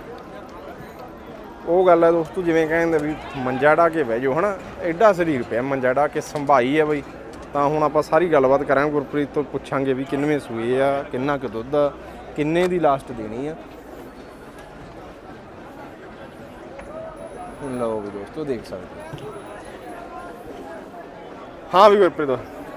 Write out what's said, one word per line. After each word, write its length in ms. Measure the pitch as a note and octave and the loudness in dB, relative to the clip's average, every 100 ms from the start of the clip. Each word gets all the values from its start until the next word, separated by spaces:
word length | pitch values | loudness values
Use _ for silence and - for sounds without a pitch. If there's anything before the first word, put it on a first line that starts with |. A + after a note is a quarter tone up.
| - - - - - - - - - - - - - - - - - | -14 -14 -14 -16 -16 -16 -16 -14 -16 -14 -16 -16 -16 -16 -16 -10 2
ਉਹ 200 | F3 F#3 | 6 8
ਗੱਲ 180 | E3+ | 8
ਹੈ 60 | E3+ | 8
ਦੋਸਤੋ, 320 | E3+ D#3+ F#3+ | 6 2 -2
ਜਿਵੇਂ 260 | E3+ D#3+ D#3 | 2 2 4
ਕਹਿੰਦੇ 300 | E3 E3 D#3+ | 2 4 2
ਵੀ 160 | D3 D3 - C#3 | 0 -4 -6 -4
ਮੰਜਾ 380 | B2+ B2+ D3 | -2 4 6
ਢਾ 140 | D#3 E3+ | 6 6
ਕੇ 140 | D#3+ | 4
ਬਹਿ 180 | B2 A2+ | 0 2
ਜਾਓ, 120 | C3+ | 2
ਹਨਾ? 240 | D3 G3+ F#3 - - | 2 0 -2 -10 -6
ਐਡਾ 300 | F3 E3 G#3+ | -4 6 6
ਸਰੀਰ 300 | F3 E3 C3+ | 6 2 0
ਪਿਆ 200 | A2 A2+ | 0 -2
ਮੰਜਾ 300 | C3+ C3+ B2+ | 0 2 2
ਢਾ 140 | C3 C#3+ | 4 2
ਕੇ, 140 | D3+ | 0
ਸੰਭਾਈ 580 | - D3+ C#3+ C#3 B2 D3+ | -6 -4 4 4 6 4
ਆ 60 | |
ਬਈ। 180 | D3+ D3 C3+ - - - - | 4 2 -4 -14 -16 -16 -6
ਤਾਂ 140 | C#3+ C#3+ | 0 2
ਹੁਣ 160 | D3+ | 4
ਆਪਾਂ 200 | D3+ D3+ | 2 2
ਸਾਰੀ 300 | C#3+ D#3+ F3 | 4 4 6
ਗੱਲਬਾਤ 300 | D3+ C3 C3+ | 6 6 4
ਕਰਾਂਗੇ 280 | C#3+ C3+ D3 | 4 4 4
ਗੁਰਪ੍ਰੀਤ 380 | D3 C3+ D3 C#3+ | 0 -2 -2 0
ਤੋਂ, 100 | D3+ | -2
ਪੁੱਛਾਂਗੇ 480 | C3+ C#3 - C#3 C3+ | -2 -4 -4 -2 2
ਵੀ 120 | C3 | 0
ਕਿੰਨਵੇਂ 360 | C3+ C#3 D3 D3 | 0 0 2 0
ਸੂਏ 400 | - A2+ A#2 B2+ | -2 -4 0 2
ਆ, 240 | C#3 C#3 C#3+ | 2 2 -2
ਕਿੰਨਾ 240 | B2 C#3 C#3+ | -2 0 -2
ਕੁ 120 | B2 | -2
ਦੁੱਧ 260 | A2 B2 | -6 -2
ਆ, 180 | D3 C#3+ C3 - - - - | 2 2 -2 -14 -16 -12 -4
ਕਿੰਨੇ 320 | D3 E3 F#3 | 0 2 2
ਦੀ 100 | F3+ | 2
ਲਾਸਟ 340 | D3+ C3+ - | 2 2 -2
ਦੇਣੀ 360 | A#2 G#2+ A2+ D3 | -10 -8 -6 -8
ਆ। 60 | D#3+ - - - - - - - - - - - - - - - - - - - - - - - - - - - - - - - C#5 C#5 D#5+ D#5+ D#5+ E5 - F5+ - | -8 -14 -18 -18 -16 -16 -18 -18 -18 -18 -18 -18 -18 -18 -16 -18 -18 -18 -18 -18 -18 -18 -16 -16 -16 -18 -16 -18 -16 -18 -16 -16 -14 -14 -12 -12 -12 -14 -12 -14 -10
ਲਓ 360 | C#3 B2 A#2 A2 | -8 -4 -2 -2
ਵੀ 100 | G2+ | -6
ਦੋਸਤੋ, 340 | G2+ G2 D#3 | -10 -10 -8
ਦੇਖ 200 | D3 A#2 | -6 -6
ਸਕਦੇ 600 | G2 F#2+ F2 - - C#3+ | -6 -12 -12 -14 -14 -14
ਹੋ। 80 | - - - - - - - - - - - - - G2 F#2 A2 F#2 - - - - - - - - | -14 -14 -16 -16 -16 -16 -14 -14 -14 -14 -14 -14 -14 -14 -14 -14 -14 -16 -16 -16 -16 -16 -16 -16 0
ਹਾਂ 160 | F3+ G#3+ | 8 8
ਵੀ 60 | G3+ | 8
ਗੁਰਪ੍ਰੀਤ। 420 | F3 - C#3+ A#2+ - - - | 6 2 -2 -2 -4 -14 -14